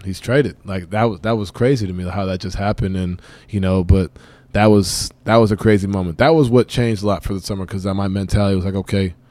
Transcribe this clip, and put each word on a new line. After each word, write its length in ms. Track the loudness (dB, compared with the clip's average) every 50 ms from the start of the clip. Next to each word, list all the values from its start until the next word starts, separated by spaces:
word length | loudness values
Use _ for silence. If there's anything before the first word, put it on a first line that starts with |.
| -10
he's 140 | -10 -10 -8
traded. 380 | -4 0 2 2 2 0 -4 -10 -10
Like, 240 | -8 -8 -8 -8 -6
that 120 | -2 -2 0
was, 140 | -2 -2 -4
that 120 | -4 -4 -2
was 180 | -2 -4 -6
crazy 360 | -4 0 0 2 2 0 -2 -4
to 60 | -6
me 100 | -6 -6
how 200 | -6 -4 -4 -4
that 140 | -4 -4 -4
just 160 | -6 -6 -6 -4
happened. 380 | -2 -2 -2 -2 -2 -4 -2 -2
And, 240 | -4 -4 -6 -8 -12 -16 -20 -20 -14 -8
you 100 | -4 -2
know, 240 | 0 0 2 2 2
but 280 | 4 2 2 2 -2 -6 -14 -20 -20 -20 -20 _ _ 0
that 140 | 2 4 6
was, 440 | 6 6 4 2 -2 -6 -6 -8 -10 _ -2
that 120 | 2 4 4
was 140 | 4 4
a 60 | 2 2
crazy 300 | 4 4 4 4 2 0
moment. 300 | -2 -2 -2 -4 -2 2
That 160 | 2 4 4
was 140 | 4 4 4
what 180 | 4 2 2 2
changed 360 | 0 -2 0 0 -2 -2 -2
a 40 | -2
lot 160 | -2 -2 -2
for 100 | -4 -6
the 60 | -6
summer, 240 | -6 -6 -8 -8 -8
'cause 200 | -8 -8 -6 -4
my 220 | -4 -2 -2 -2 -2
mentality 480 | -2 -2 -2 0 0 2 2 2 2
was 100 | 0 0
like, 100 | -2 -4
"Okay, 400 | -4 -4 -2 -2 -2 -2 -2 -4 -8 _ _